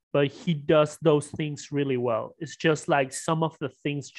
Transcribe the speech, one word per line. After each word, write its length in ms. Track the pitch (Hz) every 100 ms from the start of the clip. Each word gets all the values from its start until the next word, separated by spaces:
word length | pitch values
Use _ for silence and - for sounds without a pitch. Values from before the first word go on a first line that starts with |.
| _
but 140 | 143 143
he 280 | - -
does 440 | 151 143 156 151 -
those 260 | 156 147 -
things 420 | - 151 139 -
really 260 | 143 139 127
well. 380 | 123 110 117 -
It's 160 | 156 -
just, 320 | 165 151 -
like, 240 | 147 135
some 320 | - - 160
of 120 | 160 -
the 80 | 139 _
things 260 | 147 143 131